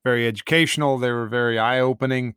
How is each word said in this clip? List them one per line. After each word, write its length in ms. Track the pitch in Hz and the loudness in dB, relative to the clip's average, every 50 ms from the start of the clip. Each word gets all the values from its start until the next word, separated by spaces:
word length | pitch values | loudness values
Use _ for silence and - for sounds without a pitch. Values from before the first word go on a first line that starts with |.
| - | -2
very 220 | 127 123 120 117 | 0 0 2 0
educational. 720 | 117 107 101 - - 160 165 165 - - 151 147 139 135 123 | -2 -2 -4 -4 0 2 2 2 2 0 0 0 0 0 0
They 140 | 123 123 | -2 -2
were 140 | 120 117 117 | -2 -2 -4
very 340 | 107 120 120 120 117 113 110 | -2 -2 0 0 0 0 2
eye-opening. 760 | 110 120 127 127 127 131 127 - 135 131 131 127 123 120 110 | 2 2 2 2 2 0 0 0 -2 -2 -2 -2 -4 -6 -8